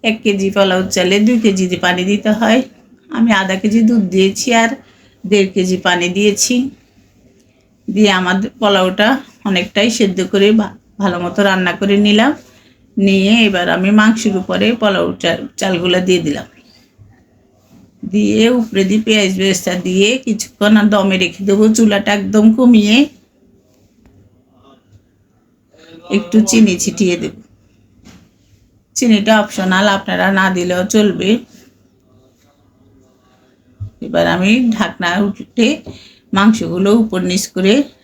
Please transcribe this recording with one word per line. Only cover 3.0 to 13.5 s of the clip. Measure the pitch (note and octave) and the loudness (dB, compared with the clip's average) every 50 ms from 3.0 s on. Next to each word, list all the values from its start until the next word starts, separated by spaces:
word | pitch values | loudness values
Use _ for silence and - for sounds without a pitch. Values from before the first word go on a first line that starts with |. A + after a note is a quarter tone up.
| _ _ | _ _
আমি | - - A3+ A#3 G#3+ F#3+ | -2 -2 0 2 2 0
আধা | F#3+ F#3+ F#3+ F#3+ | 0 -2 -4 -2
কেজি | - G#3+ G3+ A3+ A3+ A3 | -2 0 0 2 2 2
দুধ | A#3+ A3+ G3 F3+ | 2 2 0 0
দিয়েছি | F3 F#3+ F#3+ G3 G3 - - B3 A#3 | 0 2 2 2 0 -2 -4 0 0
আর | A3+ A3+ A#3 C#4 - - _ _ _ _ _ _ _ _ | 2 2 0 -2 -6 -14 _ _ _ _ _ _ _ _
দেড় | F#3 G3+ G#3 G3 F#3+ F#3+ | -2 0 0 0 0 0
কেজি | G3+ F#3 F#3 F#3 F3+ - | -2 -2 -2 -2 -2 0
পানি | F#3+ F3+ F3 F3 F3 | -2 0 0 -2 -2
দিয়েছি। | F3+ G3 G#3 G#3 G3+ G3+ - - B3 B3 C4 C#4 - _ _ _ _ _ _ _ _ _ _ _ _ _ _ _ _ _ _ _ _ _ _ - | -2 0 0 0 0 0 -2 -2 -2 -2 -2 -4 -8 _ _ _ _ _ _ _ _ _ _ _ _ _ _ _ _ _ _ _ _ _ _ -8
দিয়ে | G#3 G3 G#3+ G3+ | 0 2 2 4
আমাদের | F#3+ F#3 F#3 F3+ F#3 F#3+ G#3 A#3 _ - | 4 2 0 0 -2 -2 -2 -6 _ -2
পোলাওটা | A#3 G#3 G3+ F#3+ F#3 F#3 F#3 F#3+ G#3 A3 C4+ - - - _ _ _ | 0 2 2 2 2 0 0 0 0 0 0 -2 -6 -14 _ _ _
অনেকটাই | G#3 G3 F3+ F#3 A3 _ G3+ G#3 A#3+ | -4 -2 -2 -4 -4 _ -2 -2 -2
সেদ্ধ | A3+ - A#3 F#3+ F3+ F#3 F3+ F#3 | 0 0 -2 -2 0 -4 -4 -2
করে | - G3 G3 G#3 | 0 2 2 4
ভা-, | A3 A3 G#3 - - - _ _ _ - | 4 2 0 -2 -8 -18 _ _ _ -6
ভালো | G3 G3 F3 F3 | -4 -4 -4 -4
মতো | F3 F3 F3+ - G3+ | -6 -6 -2 0 0
রান্না | G3+ F#3+ F#3 F#3 F3+ F3 | 0 0 0 -2 -4 -4
করে | - G3+ G3+ G3+ G3+ | -4 -2 0 2 2
নিলাম। | G#3 G#3 G#3 G#3 A3+ C#4 D4+ - - _ _ _ _ _ _ _ _ _ _ - | 2 2 4 2 2 0 0 -4 -10 _ _ _ _ _ _ _ _ _ _ -2
নিয়ে | G3 G3 F#3+ G3 F#3+ G3 A3 A#3 A3+ | 0 2 2 2 2 2 2 2 2
এবার | G#3 | 0